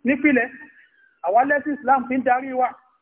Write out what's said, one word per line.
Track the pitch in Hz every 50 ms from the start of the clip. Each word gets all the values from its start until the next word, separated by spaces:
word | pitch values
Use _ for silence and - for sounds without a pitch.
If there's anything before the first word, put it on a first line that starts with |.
| -
nípìnlẹ̀. | 254 294 247 302 294 262 233 233 254 - - - - - - _ _ _ _ _ _ _ _ -
Àwa | 175 202 233 269
lẹ́sìn | 285 294 277 302 302 277
Islam | - 233 247 277 262 240
fi | 247 262
ń | 262 -
darí | 262 247 262 269 269
wa. | 254 254 254 - - - _ _ _ _